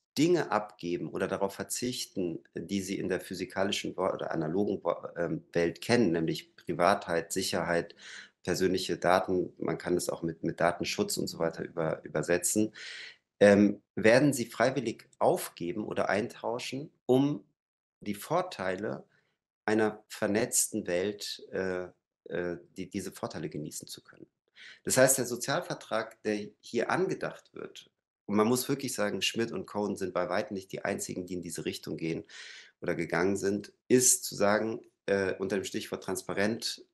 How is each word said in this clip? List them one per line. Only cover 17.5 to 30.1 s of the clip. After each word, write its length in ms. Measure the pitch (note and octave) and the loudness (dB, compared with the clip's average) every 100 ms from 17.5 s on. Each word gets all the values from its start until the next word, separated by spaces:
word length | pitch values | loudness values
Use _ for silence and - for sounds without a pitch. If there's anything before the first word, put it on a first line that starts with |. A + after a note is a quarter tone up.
| _ _ _ _ _ | _ _ _ _ _
die 140 | G2 | -8
Vorteile 880 | G2+ - E3 F#3 - F#2+ F#2 G#2+ C#3 - _ _ _ _ _ | -8 -2 -2 -2 -4 -4 -2 -4 -6 -12 _ _ _ _ _
einer 400 | - A2 G#2+ G#2 _ | 0 2 2 -2 _
vernetzten 800 | - G#2+ G#2 B2 - - G#2+ F#2 | -4 0 0 0 0 0 -2 -2
Welt, 560 | F2 G2 G#2 - - - | 0 0 -4 -8 -10 -8
äh, 380 | F#2+ F#2 F2+ F2+ - _ _ - | -4 -2 -2 -6 -14 _ _ -8
äh, 300 | E2 F2 E2+ - - | -4 -4 -6 -10 -12
die, 120 | F2+ | -8
diese 240 | G2+ F2+ | -6 -8
Vorteile 360 | - A2 F#2 D#2 | -8 -8 -6 -8
genießen 400 | D#2+ D2+ - - | -8 -8 -10 -14
zu 160 | - | -16
können. 220 | - - - _ _ _ - - | -18 -20 -20 _ _ _ -20 -12
Das 120 | - - | 0 6
heißt, 220 | C3 C3+ | 6 6
der 80 | A#2+ | 0
Sozialvertrag, 960 | A#2+ - D3+ F3 D#3 - A2 A2 - | -4 -2 -4 -4 -10 -4 -4 -4 -6
der 260 | G#2+ G#2 G#2 - | -4 -4 -4 -14
hier 300 | - A#2 - | -6 -2 0
angedacht 640 | C3+ F#3 - D#2 - _ | 0 0 -2 -6 -10 _
wird, 380 | - - - - _ _ _ - | -14 -14 -16 -20 _ _ _ -2
und 100 | G#2 | 4
man 100 | G#2+ | 4
muss 200 | B2 - | 4 2
wirklich 260 | C#3 - | -2 -2
sagen, 280 | - G#2 G2+ | -2 -2 0
Schmidt 300 | - - A#2 | -2 -2 -4
und 140 | - F#2+ | -4 -6
Cohen 300 | G#2 G#2 G2 | -4 -2 -2
sind 180 | F#2+ | -2